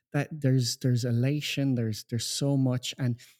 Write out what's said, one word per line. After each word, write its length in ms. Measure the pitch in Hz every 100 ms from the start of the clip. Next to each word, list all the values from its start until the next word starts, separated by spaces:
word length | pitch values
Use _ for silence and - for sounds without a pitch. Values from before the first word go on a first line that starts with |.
| _
that 160 | 143 -
there's, 460 | 151 135 131 120 -
there's 280 | 127 120 123
elation, 680 | 117 131 147 - - 139 120
there's, 280 | 113 104 -
there's 160 | 117 -
so 320 | - 139 139
much, 380 | 131 127 - -
and 180 | 123 117 -